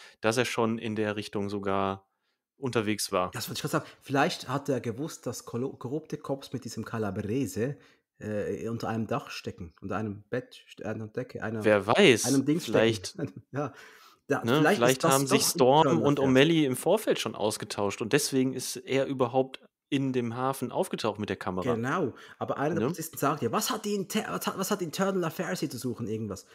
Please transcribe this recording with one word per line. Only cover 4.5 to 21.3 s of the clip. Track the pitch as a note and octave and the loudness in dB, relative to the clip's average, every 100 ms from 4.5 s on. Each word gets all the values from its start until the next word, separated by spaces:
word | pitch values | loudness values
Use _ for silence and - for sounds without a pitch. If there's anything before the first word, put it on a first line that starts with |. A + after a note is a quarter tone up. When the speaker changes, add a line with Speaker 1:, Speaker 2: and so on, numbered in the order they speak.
| C3+ C#3+ | -4 -2
Speaker 2:
er | B2+ | -2
gewusst, | A#2 G#2+ D#3 - C3 | -4 -6 -8 -8 -10
dass | - - | -10 -8
kollo-, | A#2 C3 - | -6 -6 -6
korrupte | B2 D3 - D3+ | -8 -8 -8 -10
Cops | - C#3 - | -6 -8 -6
mit | B2+ A#2 | -10 -8
diesem | - | -10
Calabrese, | G#2+ A#2 G#2 F#2+ G2 B2+ A#2 G2 B2+ C#3+ - _ _ _ | -6 -4 -2 -4 -2 -2 -2 -2 -4 -4 -14 _ _ _
äh, | G#2 G#2 E2+ G2 A2 | -6 -4 -2 -4 -4
unter | A#2 - | -4 -4
einem | A2+ G#2+ | -4 -2
Dach | C3 - | -4 -6
stecken, | - A#2+ - E2 - | -10 -10 -10 -14 -12
unter | G2 F#2+ | -6 -4
einem | A2 G2+ | -4 -8
Bett, | - B2+ - - - | -8 -8 -8 -16 -20
st-, | - | -12
einer | - A2 A2 | -8 -8 -8
Decke, | - B2+ - | -8 -8 -8
einer, | A2 A2 | -6 0
Speaker 1:
Wer | G#2+ G#2 G2+ | 4 4 4
weiß, | D3+ F#3+ A2 B2 | 6 8 6 4
Speaker 2:
einem | C#3 C3+ | 2 2
Dings | E3 - | 0 2
Speaker 1:
vielleicht, | G#2+ A2+ G#2 - | 4 4 2 -6
Speaker 2:
stecken. | - C#3+ - - | -8 -8 -8 -10
<laughs> | |
Ja. | C3 C#3+ - - - - _ - | -8 -8 -10 -20 -20 -20 _ -4
Da, | C#3 | -2
Speaker 1:
ne, | A2+ C3+ | 2 4
Speaker 2:
vielleicht | D3+ | 4
ist | A#2 | 6
Speaker 1:
vielleicht | A#2+ C3 E3 | 4 4 4
Speaker 2:
das | |
Speaker 1:
haben | C3+ C3+ | 4 4
sich | C3+ | 2
Speaker 2:
doch | - | 2
ein | |
Speaker 1:
Storm | - B2+ D3 D3+ | 4 6 8 6
Speaker 2:
Internal | A#2 C#3 | 6 4
Speaker 1:
und | C#3+ | 4
Speaker 2:
Affair. | C3+ | 6
Speaker 1:
O'Malley | C3 D3+ E3 C#3+ | 6 6 6 2
im | B2+ | 2
Vorfeld | D#3+ G#3+ C4+ - | 2 2 2 0
schon | A#2 | -2
ausgetauscht | - G#2 - A2 - G2+ - | -2 -2 -2 -6 -2 -2 -2
und | A2 | 0
deswegen | C#3+ - C3+ C3 | 2 2 2 0
ist | C3 - - | -2 -8 -8
er | - C3 C3 | -2 0 0
überhaupt | C3 A#2+ C3 C3 - - _ _ | 0 2 2 0 -4 -20 _ _
in | C#3 C3+ | -2 0
dem | B2+ A#2+ A#2+ | 0 -2 -2
Hafen | C3 C3+ A#2+ | -2 -2 -4
aufgetaucht | D3 F#3+ - A2+ G2+ | -2 -4 -2 -2 -2
mit | |
der | G#2 | -4